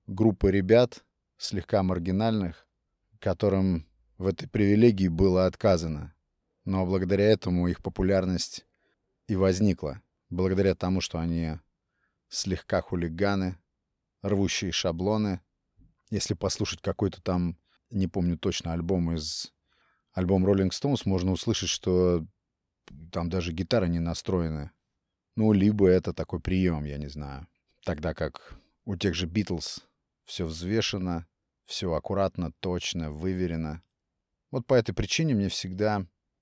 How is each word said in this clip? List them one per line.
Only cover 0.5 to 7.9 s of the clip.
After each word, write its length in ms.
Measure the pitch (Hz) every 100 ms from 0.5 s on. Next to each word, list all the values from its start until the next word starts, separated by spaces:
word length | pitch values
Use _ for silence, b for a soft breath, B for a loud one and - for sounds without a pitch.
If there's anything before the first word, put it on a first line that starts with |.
| 98 92 113 123 - _ _ _ -
слегка 460 | - 101 - 101
маргинальных, 840 | 92 90 85 95 113 110 90 - _ _ _ _ _ _
которым 680 | 101 90 104 95 95 85 - _ _ -
в 80 | 92
этой 220 | 87 -
привилегии 600 | 101 101 104 120 98 95
было 380 | 80 95 92 92
отказано. 680 | - 107 90 80 76 - _ _ _ _ _
Но 200 | - 95
благодаря 400 | 90 95 90 98
этому 440 | 104 107 - 90 87
их 140 | 85
популярность 840 | 98